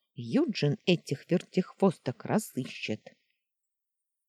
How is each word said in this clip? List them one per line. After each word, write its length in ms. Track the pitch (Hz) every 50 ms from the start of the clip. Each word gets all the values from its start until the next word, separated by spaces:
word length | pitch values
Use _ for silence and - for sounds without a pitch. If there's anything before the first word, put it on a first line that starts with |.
| _ _ _
Юджин 640 | - 117 117 139 254 339 285 190 - - 147 139 - _
этих 460 | - 175 151 - - 143 - - -
вертихвосток 960 | 170 180 - - - 180 180 - - - 196 196 - - _ 131 123 - -
разыщет". 880 | - 139 214 - - - 127 117 - - - - - 107 - _ - - _ _ _ _ _ _ _ _ _ _ _ _ _ _ _ _ _ _ _ _ _ _